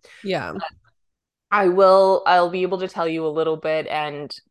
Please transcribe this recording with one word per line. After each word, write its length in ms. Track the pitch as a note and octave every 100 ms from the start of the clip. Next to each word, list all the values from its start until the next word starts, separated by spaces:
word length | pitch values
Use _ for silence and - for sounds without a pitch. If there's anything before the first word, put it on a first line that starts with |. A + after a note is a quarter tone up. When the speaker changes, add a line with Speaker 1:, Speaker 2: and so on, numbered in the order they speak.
| _ -
Speaker 1:
Yeah. 300 | G3+ F3 F2
Speaker 2:
But 100 | D#2+ E3 - _ _ _ _ _ _ _
I 160 | G#3 F#3+
will, 540 | F#3 F#3+ F#3+ F#3+ F#3+ -
I'll 220 | F3+ F3
be 100 | F#3
able 160 | F3+ F#3
to 80 | F#3
tell 200 | - E3+
you 180 | D#3+ D#3+
a 40 |
little 280 | D3+ D#3+ D#3
bit 300 | D#3 D#3 D3
and 440 | D3+ D3+ D3 C#3+ - _